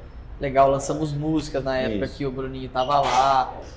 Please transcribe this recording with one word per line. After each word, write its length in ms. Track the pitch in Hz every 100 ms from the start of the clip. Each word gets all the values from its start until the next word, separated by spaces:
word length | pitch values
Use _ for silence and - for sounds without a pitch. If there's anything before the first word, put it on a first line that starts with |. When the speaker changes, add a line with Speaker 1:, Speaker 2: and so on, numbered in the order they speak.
| - - - -
Speaker 1:
legal. 300 | 139 135 135
Lançamos 440 | 139 143 147 156
músicas 500 | 143 156 156 143 139
na 140 | 131 131
época 280 | 127 110 131
Speaker 2:
Isso. 120 | -
Speaker 1:
que 80 | 139
o 60 |
Bruninho 380 | 127 131 131 127
tava 300 | 127 131 143
lá. 540 | 135 123 135 131 - - -